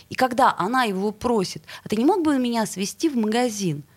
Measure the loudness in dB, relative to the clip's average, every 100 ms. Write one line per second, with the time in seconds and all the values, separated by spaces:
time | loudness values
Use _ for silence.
0 | -12 -2 0 4 2 2 0 0 0 0
1 | -2 -2 0 0 0 -6 -16 -18 -4 0
2 | 2 2 2 0 0 -2 -2 -4 -6 -2
3 | -2 0 0 2 0 0 -2 -4 -8